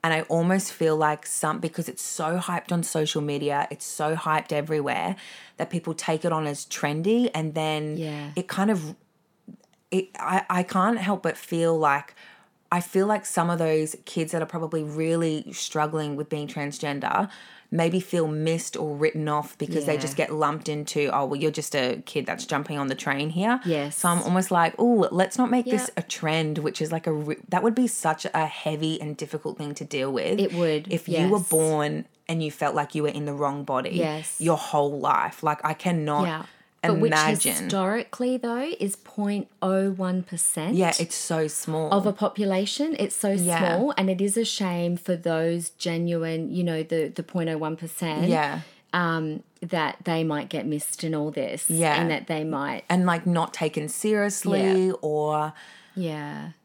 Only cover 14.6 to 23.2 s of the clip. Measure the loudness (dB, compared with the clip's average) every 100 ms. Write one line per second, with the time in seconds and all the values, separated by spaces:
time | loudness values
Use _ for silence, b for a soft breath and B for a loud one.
14.6 | -4 -4 -4 -2 0 2 2 -2 -6 -8
15.6 | -4 -2 0 0 -2 -4 -4 -6 -6 -6
16.6 | -6 -4 -4 -4 0 0 -2 B B B
17.6 | B 0 2 2 0 0 0 0 0 0
18.6 | -4 -6 -6 2 0 2 0 -2 -4 -8
19.6 | -2 0 0 0 0 -2 -2 2 0 0
20.6 | -4 -4 -2 0 2 2 0 0 0 -2
21.6 | -2 0 0 -2 -4 -4 -4 -6 -2 -4
22.6 | -2 -4 -4 -2 -2 -2